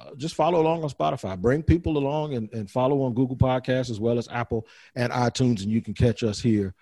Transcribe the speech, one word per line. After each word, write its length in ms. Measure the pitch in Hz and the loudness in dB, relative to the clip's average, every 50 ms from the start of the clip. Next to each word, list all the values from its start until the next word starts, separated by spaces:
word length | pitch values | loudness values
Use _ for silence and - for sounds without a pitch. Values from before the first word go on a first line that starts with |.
| 58 67 - 131 | -18 -20 -14 -10
just 180 | 139 165 - | -10 -10 -2
follow 240 | - 151 165 175 165 | 0 0 2 4 2
along 240 | 156 160 165 170 156 | 2 2 0 0 -4
on 60 | 143 | -8
Spotify. 500 | - - 151 156 143 123 - 95 95 92 | -4 -2 -2 -2 -2 -2 -6 -8 -6 0
Bring 240 | 92 120 135 156 156 | 2 2 2 2 4
people 340 | - 160 170 170 165 156 143 | 4 2 4 4 0 0 0
along 360 | 139 139 147 156 151 151 135 | 0 0 -2 -2 -2 -2 -4
and, 180 | 120 110 104 | -4 -6 -6
and 180 | - 113 104 95 | -6 -8 -8 -4
follow 340 | - 127 127 131 147 139 135 | -2 0 2 2 2 2 2
on 100 | 127 113 | 0 2
Google 240 | 127 131 127 131 117 | 2 0 0 2 2
Podcasts 520 | 131 127 127 127 - - 127 131 127 123 | 2 4 4 0 0 0 -2 -2 0 -2
as 120 | 113 98 | -4 -2
well 160 | 110 117 120 120 | 0 0 0 0
as 100 | 113 - | -2 -4
Apple 400 | - 120 120 - 120 113 110 - - - - - - | -6 -6 -4 -4 -4 -6 -6 -8 -18 -20 -20 -16 -6
and 180 | 127 123 120 127 | -4 -2 -2 0
iTunes, 500 | 127 123 117 - - 131 123 120 95 98 | 2 0 0 2 2 2 2 2 0 0
and 80 | 104 | 0
you 100 | 110 113 | -2 -2
can 120 | - - 98 | -2 -4 -2
catch 300 | - 120 120 107 - 120 | 2 2 2 2 2 -2
us 180 | 110 101 - | -4 -2 0
here 320 | - 120 110 104 98 92 - _ | 0 2 2 2 0 -2 -6 _